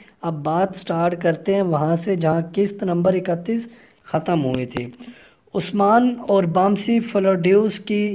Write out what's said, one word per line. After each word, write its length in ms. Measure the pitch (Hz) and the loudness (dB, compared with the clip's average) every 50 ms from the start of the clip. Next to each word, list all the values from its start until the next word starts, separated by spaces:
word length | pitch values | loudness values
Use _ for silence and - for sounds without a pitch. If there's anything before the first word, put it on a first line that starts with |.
| - - _ _ - | -20 -20 _ _ -8
अब 200 | 170 160 147 143 | -6 -6 -4 -4
बात 320 | 156 160 175 196 190 190 | -2 0 0 -2 -2 -4
स्टार्ट 400 | - - - 170 165 170 175 175 | -8 -8 -4 -2 0 0 0 0
करते 380 | 170 180 175 202 - - 202 196 | 0 0 -2 -2 0 -2 0 0
हैं 60 | 202 190 175 | 0 0 0
वहाँ 260 | 156 143 151 156 170 | 0 0 0 0 0
से 200 | 170 170 208 196 | 0 -2 -2 -2
जहाँ 260 | 175 165 156 160 170 165 170 | 0 0 0 0 0 -2 -2
किस्त 320 | - 196 202 202 202 - 202 | -2 -2 -2 -2 -2 -4 -4
नंबर 300 | 185 170 175 175 185 185 | -2 0 2 2 2 0
इकतीस 540 | 180 185 185 170 170 - 226 226 233 233 - - - - _ _ _ _ | 0 -2 -2 -4 -4 -4 -4 -4 -4 -6 -10 -16 -20 -20 _ _ _ _
ख़त्म 320 | - - 156 160 - 175 160 | -6 -6 -4 -2 -2 -2 0
हुई 240 | 139 127 127 127 127 | 0 0 -2 -4 -4
थी। 240 | 123 - 131 120 123 - - - 240 - - - _ _ _ _ _ - | -6 -6 -8 -8 -8 -12 -16 -20 -20 -20 -20 -20 _ _ _ _ _ -6
उस्मान 600 | 196 165 - - 202 202 202 220 240 247 247 240 - - - | -6 -4 -2 0 2 4 4 6 6 4 2 0 -2 0 2
और 160 | 202 196 180 165 | 2 2 2 2
बामसी 480 | 165 185 190 202 208 202 - 233 233 233 | 2 2 4 4 2 0 0 0 0 0
फ्लोडेउस 760 | 233 - - 202 190 196 190 185 165 180 196 208 220 208 208 - | 0 0 0 2 2 2 2 2 4 4 6 6 4 2 -2 -6
की 220 | - - 208 208 208 208 | -6 -2 -2 0 0 -2